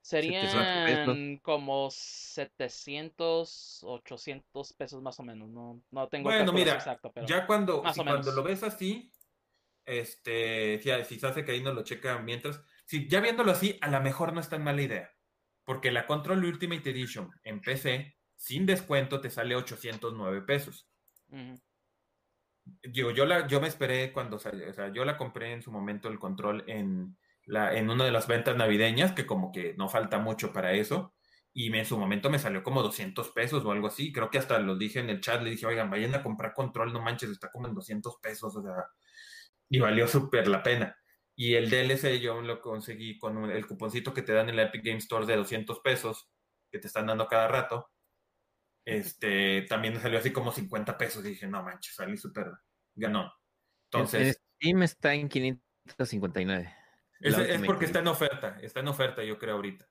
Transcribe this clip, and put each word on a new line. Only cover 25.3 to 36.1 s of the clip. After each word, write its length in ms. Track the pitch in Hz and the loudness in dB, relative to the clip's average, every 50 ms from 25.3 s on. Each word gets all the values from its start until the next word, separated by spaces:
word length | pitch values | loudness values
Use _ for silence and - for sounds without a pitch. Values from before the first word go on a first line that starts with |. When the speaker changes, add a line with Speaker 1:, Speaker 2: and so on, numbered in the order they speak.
| - 117 113 117 120 | -6 -8 -6 -6 -8
Speaker 3:
en 80 | 117 | -8
su 100 | 117 123 | -10 -10
momento 380 | 110 104 98 104 104 101 - 113 | -8 -6 -4 -4 -6 -4 -6 -8
el 100 | 107 104 | -6 -6
Control 460 | - 95 95 95 101 104 104 107 - | -6 -6 -6 -2 -2 -2 -2 -2 -4
en 500 | - 110 107 101 95 95 92 90 92 - _ _ _ _ _ _ | -6 -6 -4 -2 -2 -2 -2 -4 -8 -12 _ _ _ _ _ _
la, 300 | - 104 107 104 - - | -2 0 2 2 4 2
en 140 | 113 110 110 | 2 2 2
una 160 | 117 127 131 | 4 4 4
de 60 | 131 | 4
las 140 | 120 113 110 | 4 2 2
ventas 300 | 123 120 117 - 135 120 | 2 2 2 4 2 4
navideñas, 560 | 120 113 110 104 104 110 113 113 127 170 190 | 4 6 6 6 6 6 4 6 4 4 4
que 140 | 190 - 127 | 2 0 -2
como 260 | - 110 95 92 - | 0 0 0 0 -2
que 220 | - 92 87 82 82 | -4 -4 -4 -4 -2
no 120 | 95 98 95 | -2 -4 0
falta 280 | - 113 110 98 113 | 0 0 0 2 0
mucho 360 | 104 110 113 110 - 113 98 - | 0 0 0 -2 -2 -4 -4 -2
para 180 | 101 90 90 | 0 2 4
eso, 420 | 95 104 107 - 143 185 190 - _ _ _ _ _ _ _ _ | 4 2 2 2 0 -2 -2 -4 _ _ _ _ _ _ _ _
y 180 | _ 127 117 113 | _ -4 -2 0
me, 100 | 113 110 | 0 0
en 60 | 110 | 0
su 120 | 110 120 | 0 0
momento 320 | 107 98 95 104 101 95 139 | 0 2 0 0 2 2 2
me 100 | 151 143 | 2 2
salió 240 | 147 107 98 95 92 | 0 0 -2 -2 -2
como 180 | 120 131 135 | 0 2 2
doscientos 500 | 113 101 - - 101 95 95 - 117 - | 2 2 -2 -4 -6 -6 -6 -6 -8 -4
pesos 340 | - 117 117 127 151 139 110 | -2 -2 0 2 0 0 0
o 60 | 107 | 0
algo 160 | 101 104 104 | 0 0 0
así. 260 | 101 - - 143 156 139 | -2 -2 -4 -6 -4 -2
Creo 160 | 123 113 110 | -2 -2 0
que 80 | - | 0
hasta 220 | 135 131 - 123 110 | 0 2 4 2 2
lo 180 | 101 95 95 | 4 2 0
dije 220 | 92 107 107 - 127 | 0 -2 -2 -2 -2
en 80 | 120 113 | -2 -2
el 100 | 104 95 | -4 -2
chat, 220 | - 120 117 120 | 0 0 0 0
le 80 | 117 113 | 0 -2
dije, 160 | 113 110 117 | -4 -2 -2
"Oigan, 240 | 113 117 113 110 101 | 0 0 0 0 0
vayan 260 | 98 104 110 123 | 0 0 0 0